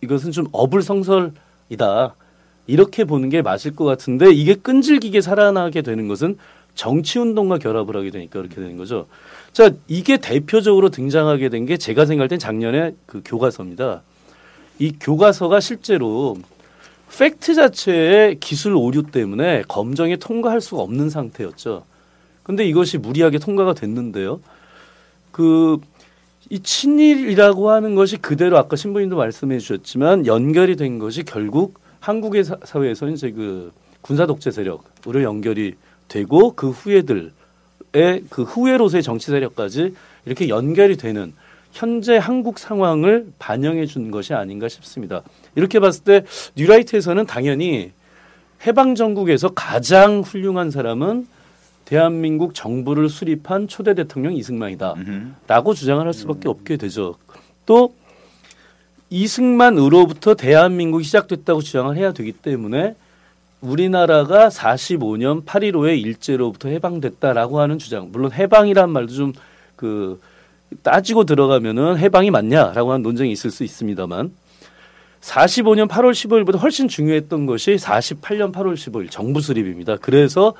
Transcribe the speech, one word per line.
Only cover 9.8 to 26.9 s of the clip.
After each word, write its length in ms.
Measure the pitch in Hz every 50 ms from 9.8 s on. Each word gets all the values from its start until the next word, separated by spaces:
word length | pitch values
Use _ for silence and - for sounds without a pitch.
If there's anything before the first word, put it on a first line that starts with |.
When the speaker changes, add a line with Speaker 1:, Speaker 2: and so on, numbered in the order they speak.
| _ -
Speaker 1:
이게 300 | 160 180 180 - 269 -
대표적으로 720 | - - 117 143 151 - 214 220 190 214 202 190 196 190
등장하게 580 | 190 131 131 139 139 160 151 151 147 135 135 127
된 160 | 117 113 117
게 140 | 135 175 170
제가 260 | - 113 113 139 156
생각할 240 | 151 156 143 131 135
땐 100 | 175 175
작년에 540 | - 113 107 110 113 113 123 156 165 165 - - _
그 160 | - - 101 -
교과서입니다. 800 | - 120 113 127 123 110 - 92 92 87 87 131 123 95 80 - _ _ _ _ _ _ _ _ _ _ _ _ _ _ -
이 140 | 143 160 151 -
교과서가 600 | - 139 156 151 202 208 190 - 185 165 196 208
실제로 760 | 196 - 240 - - - 202 160 123 110 107 123 139 127 101 90 90 _ _ _ _ _ _ _ - - _ _ _ _ -
팩트 380 | - 269 302 311 - - - 330
자체의 840 | 320 294 233 - - - 202 175 170 160 165 196 214 214 208 160 147
기술 340 | - - 151 147 - 208 202
오류 300 | 151 117 120 131 151 151
때문에 580 | 147 - 131 107 98 98 117 156 180 160 113 95 -
검정에 480 | - 101 107 120 139 - 165 170 180
통과할 440 | 175 - - 226 233 233 233 226 233
수가 220 | - - 190 139
없는 260 | 92 95 117 135 147 156
상태였죠. 760 | 151 156 127 113 - - 107 85 78 - - 117 104 85 - _ _ _ _ _ _ _ _ _ _ _
근데 220 | _ - 196 202 220
이것이 340 | 170 151 175 180 151 - 143
무리하게 400 | 104 110 135 156 170 160 143 147
통과가 360 | 147 214 196 196 190 185 165
됐는데요. 680 | - 110 104 113 123 120 117 95 98 95 98 143 185 - _ _ _ _ _ _ - - _ _ _ _ _ _ _ _ _
그, 460 | - - 165 165 160 160 165 160 156 151 - _ _ _ _ _ _ _ _ _ _ _ _ -
이 120 | 208 190
친일이라고 1080 | - - - - - 285